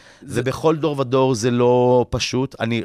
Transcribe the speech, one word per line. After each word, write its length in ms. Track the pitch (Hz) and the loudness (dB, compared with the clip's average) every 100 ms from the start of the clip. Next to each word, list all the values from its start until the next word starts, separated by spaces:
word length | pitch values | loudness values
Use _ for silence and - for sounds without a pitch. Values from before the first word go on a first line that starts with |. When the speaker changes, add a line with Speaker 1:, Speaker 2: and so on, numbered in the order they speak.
| - - | -20 -20
Speaker 1:
זה 200 | 139 110 | -8 -4
Speaker 2:
ובכל 340 | 123 - 165 160 | -4 -2 -2 0
דור 240 | 156 139 | -2 -2
ודור 360 | 127 131 131 123 | -2 0 2 0
זה 160 | 120 | 0
לא 540 | 120 123 123 123 123 117 | 2 2 4 4 2 2
פשוט. 460 | 123 - 123 135 - | -4 -4 -4 -4 -6
אני 220 | 113 117 | -4 -4